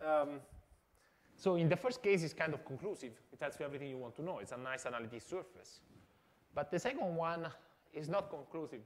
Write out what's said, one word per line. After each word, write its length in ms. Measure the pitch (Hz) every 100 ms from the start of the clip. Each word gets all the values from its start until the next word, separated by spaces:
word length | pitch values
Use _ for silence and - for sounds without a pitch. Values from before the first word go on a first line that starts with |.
um, 360 | 156 151 143 143 135 - - - _ _ _ _ _ -
so 200 | 190 175
in 120 | 160
the 80 | 170
first 260 | 254 247
case 200 | 202 196
it's 100 | 160
kind 200 | - 160
of 100 | 143
conclusive. 480 | - 131 190 165 127 110 -
It 60 | 127
tells 200 | 143 143
you 80 | 143
everything 240 | 139 139
you 80 | 131
want 180 | 120 117
to 60 |
know. 160 | 170 143
It's 140 | 190
a 40 | 123
nice 300 | 131 131 131
analytic 360 | 120 113 113
surface. 580 | - 180 - - - - - - - _ _ _ _
But 160 | 156 147
the 80 | 175
second 360 | 240 269 185
one 320 | 165 165 170 165 - - _ _
is 160 | 151 156
not 220 | 196 -
conclusive 500 | 151 139 165 151 127